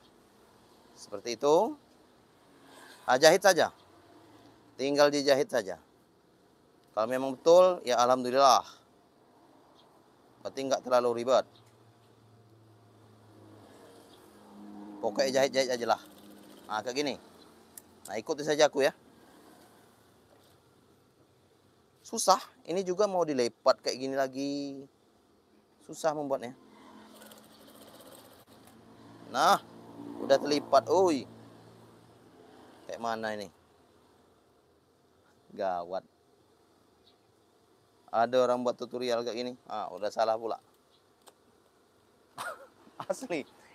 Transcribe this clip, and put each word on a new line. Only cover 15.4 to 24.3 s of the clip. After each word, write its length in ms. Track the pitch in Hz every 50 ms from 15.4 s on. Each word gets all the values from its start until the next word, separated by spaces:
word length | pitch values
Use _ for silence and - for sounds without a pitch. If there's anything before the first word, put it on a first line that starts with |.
jahit-jahit 280 | 135 139 123 131 135 123 127
aja 120 | 120 120 110 107 -
lah. 40 | - - - - - - - - - - - - - -
Nah, 100 | 104 107
kayak 140 | 107 127 123
gini. 180 | 139 147 139 110 - - - - - - - - - - - _ - - _ - - _ -
Nah, 80 | 98
ikuti 240 | 110 - - 156 139
saja 320 | 147 151 151 147 151 143
aku 80 | - 139
ya. 160 | 131 156 - - _ - - - - - - - - - - - - - - - - _ _ _ _ _ _ _ _ _ - - _ _ _ _ _ _ _ _ _ _ _ _ _ _ _ _ _ _ _ _ _ _ _ _ _ _ _ _ _ _ _ _
Susah. 400 | _ - - 226 - 196 185 - - - - - _
Ini 160 | - 165 190
juga 240 | 196 180 180 180 214
mau 160 | 202 190 180
dilipat 640 | 165 151 143 127 120 117 - _ _ 131 123 - -
kayak 140 | 131 104 120
gini 160 | 131 135 135
lagi. 640 | 139 135 131